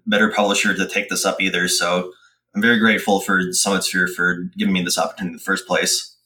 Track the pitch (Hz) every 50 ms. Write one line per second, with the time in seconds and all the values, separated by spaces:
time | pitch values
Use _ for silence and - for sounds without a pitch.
0 | - 110 107 104 107 107 - 107 104 101 101 - - 104 95 95 98 95 - 101
1 | 95 - 90 90 - 98 92 - 95 95 90 90 90 90 - - 90 87 90 90
2 | 90 - - - _ _ _ _ _ _ - 104 107 117 120 110 107 110 107 101
3 | - - 101 95 - - 98 92 92 92 90 - - 101 98 95 92 - - 95
4 | 90 90 90 - 90 90 90 90 90 92 - 98 107 104 95 92 87 87 - -
5 | 80 76 - - 98 90 82 - - - 95 95 - - 92 - - - - -
6 | - - - _ _